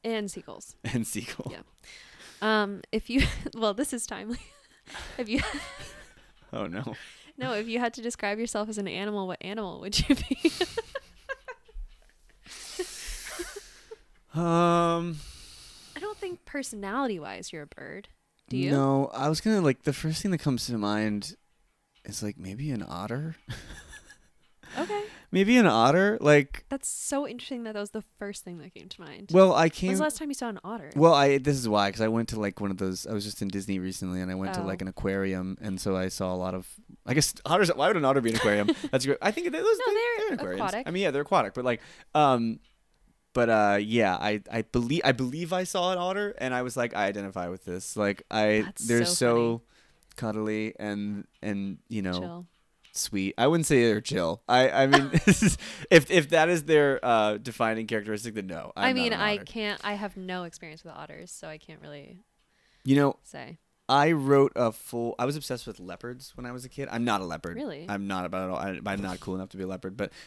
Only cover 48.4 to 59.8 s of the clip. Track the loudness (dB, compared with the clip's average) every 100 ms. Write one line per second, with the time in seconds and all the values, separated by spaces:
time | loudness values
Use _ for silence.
48.4 | 4 4 2 -4 2 2 4 2 4 4
49.4 | 4 0 _ _ _ _ _ -8 -4 -2
50.4 | -2 -2 -4 -6 -6 -4 -4 -6 -10 _
51.4 | -6 -4 -4 -8 _ -4 -2 -4 -6 -10
52.4 | -16 _ _ _ _ -8 -4 -2 -2 2
53.4 | 4 4 4 6 6 4 0 -2 0 -2
54.4 | 2 4 6 6 6 6 4 2 6 6
55.4 | 4 2 -8 -14 8 8 8 2 4 4
56.4 | 4 2 4 6 6 4 4 4 4 0
57.4 | -6 -2 0 0 -2 -4 -2 -6 -6 -8
58.4 | -8 -8 -10 -2 0 2 0 0 -2 -2
59.4 | -6 -8 -6 -6